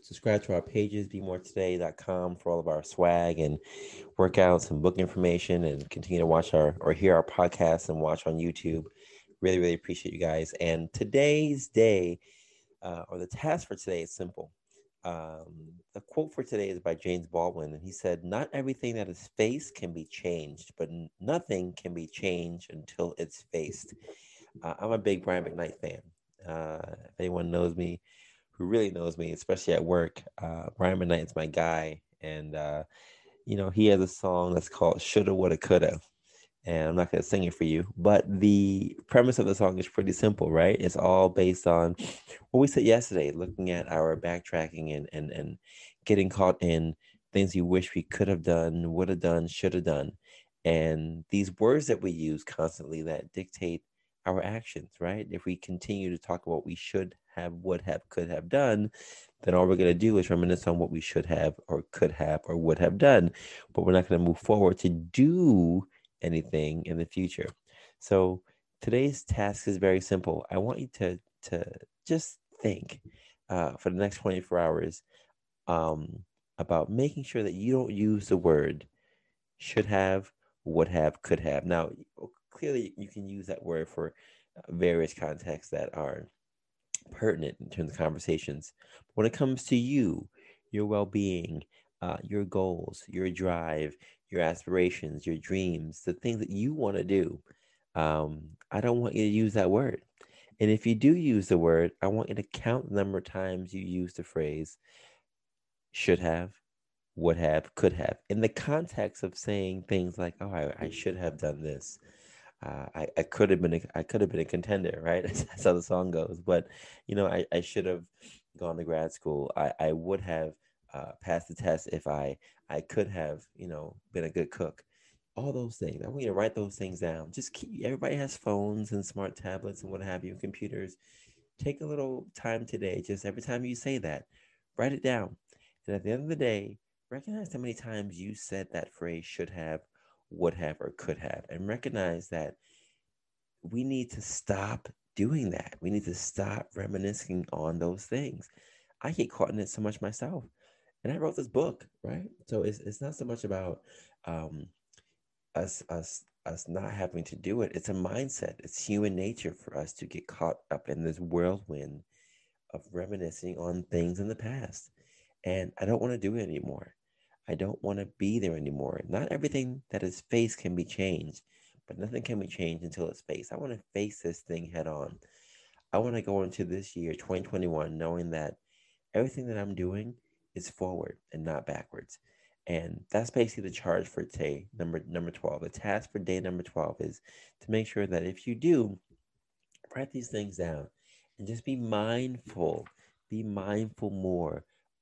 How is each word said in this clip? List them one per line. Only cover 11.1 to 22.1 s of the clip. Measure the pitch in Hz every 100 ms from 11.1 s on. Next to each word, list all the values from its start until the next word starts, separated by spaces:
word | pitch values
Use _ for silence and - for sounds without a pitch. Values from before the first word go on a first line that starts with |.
| 135 143 151 151 139 -
day, | 113 113 98 87 87 _ _ _ _ _ _
uh, | 92 85 85
or | 87
the | 90
task | - 156 165 -
for | 98
today | - 87
is | 82
simple. | - 90 - 80 _ _ _ _ _ 90
Um, | 85 80 80 80 80 80 87 _
the | 101
quote | - - 156
for | -
today | 131 110 98
is | 90
by | 85 82
James | 92 90 85
Baldwin, | 87 87 87 76
and | 76
he | 92
said, | 87 92 85
"Not | 87 107 151
everything | 143 131 127 123 113
that | 95
is | 87 - -
faced | 110 139 - -
can | 87
be | 82 78
changed, | - 90 85 73 73 - -
but | 80
n-, | 85 82 _
nothing | 95 170 - 98 90
can | - 90
be | 85
changed | 80